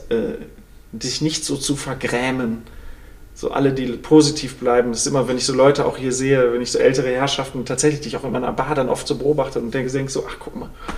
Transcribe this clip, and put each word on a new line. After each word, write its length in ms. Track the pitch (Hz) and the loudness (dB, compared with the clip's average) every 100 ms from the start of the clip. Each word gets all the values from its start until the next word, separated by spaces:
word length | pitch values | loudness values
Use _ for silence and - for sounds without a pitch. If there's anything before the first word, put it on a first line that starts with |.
| - | -4
äh, 240 | 117 - - - - - - - 113 | -2 -2 -6 -12 -20 -20 -20 -16 -10
sich 220 | 123 - | -8 -4
nicht 240 | 151 156 - | -2 -2 -4
so 100 | 139 | -4
zu 200 | - 139 | -2 -4
vergrämen. 880 | - 131 123 120 127 131 117 113 - - - - - - - - | -4 -6 -2 -2 0 -2 -2 -4 -8 -16 -16 -16 -18 -20 -20 -8
So 160 | - | -4
alle, 200 | - 139 | 0 2
die 140 | 135 123 | 2 -2
positiv 720 | 117 - 156 147 - 131 - | -6 6 6 8 2 -6 -4
bleiben, 360 | 123 123 120 | 2 4 2
das 100 | 113 | 0
ist 60 | - | 0
immer, 200 | 139 120 | 0 0
wenn 80 | 127 | 0
ich 80 | 117 | 0
so 80 | |
Leute 320 | 127 135 143 147 | 6 6 6 2
auch 120 | 143 | -2
hier 140 | 131 | -2
sehe, 400 | 123 135 135 123 | 0 4 4 4
wenn 100 | 120 | 2
ich 100 | 123 | 0
so 80 | - | 4
ältere 280 | 127 135 131 | 4 4 2
Herrschaften 540 | 127 139 - 135 131 | 0 0 -2 -4 -6
tatsächlich, 380 | 117 127 151 143 | -4 0 2 0
die 80 | 117 | -4
ich 80 | 127 | -6
auch 60 | 131 | -4
in 60 | |
meiner 180 | 123 123 | -2 -2
Bar 240 | 113 139 147 | -2 0 0
dann 140 | 127 | 0
oft 180 | - - | -2 -2
so 80 | 139 | -2
beobachte 440 | 135 147 131 123 | 0 2 0 -4
und 140 | 117 | -4
denke, 180 | 135 127 | -4 -2
denke 200 | 135 135 | -2 -4
so, 140 | - - | -4 -6
„Ach, 60 | - | -10
guck 160 | - - | -12 -12
mal, 120 | 123 - - | -12 -12 -10